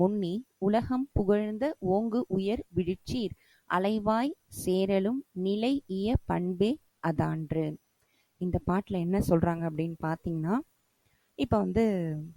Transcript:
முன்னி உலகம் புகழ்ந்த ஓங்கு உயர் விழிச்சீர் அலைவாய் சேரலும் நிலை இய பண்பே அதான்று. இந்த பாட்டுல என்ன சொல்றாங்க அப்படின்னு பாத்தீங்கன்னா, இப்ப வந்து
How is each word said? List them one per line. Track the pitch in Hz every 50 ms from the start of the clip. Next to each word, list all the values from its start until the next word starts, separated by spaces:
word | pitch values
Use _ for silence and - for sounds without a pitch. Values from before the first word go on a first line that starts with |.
முன்னி | 175 190 208 208 190 170 180 220 254 - _ _ 196 262
உலகம் | 208 226 233 - 254 254 269 - _
புகழ்ந்த | - 208 190 208 208 214 214 214 214 254 302 320 - - 185 185
ஓங்கு | 202 226 233 214 247 254 - 185 190
உயர் | 190 196 220 277 - - 170 170
விழிச்சீர் | 185 165 190 - _ - - 254 220 175 - - _ _ _ _ _ _
அலைவாய் | - 180 190 202 220 220 202 208 220 226 247 285 349 - _ _ - - -
சேரலும் | 185 185 185 190 196 202 190 190 208 247 269 - - _ 185 180
நிலை | 190 202 214 220 247 277 277 - - 190 190
இய | 196 214 254 262 - -
பண்பே | 170 170 175 180 185 175 196 214 277 311 - _ _ _ - 165
அதான்று. | 160 151 156 156 160 160 160 147 160 160 156 151 151 - _ _ _ _ _ _ _ _ _ _ _ _
இந்த | 185 180 175 175 - -
பாட்டுல | 180 190 202 - 202 180 170
என்ன | 175 190 202 208 -
சொல்றாங்க | 180 165 165 170 170 165 170 165
அப்படின்னு | 156 151 160 170 165 - - 160
பாத்தீங்கன்னா, | 160 165 - 175 170 160 156 165 202 262 320 - _ _ _ _ _ _ _ _ _ _ _ _ _ - 277
இப்ப | 247 240 214 196
வந்து | 185 180 214 226 220 202 180 170 160 156 151 151 165 165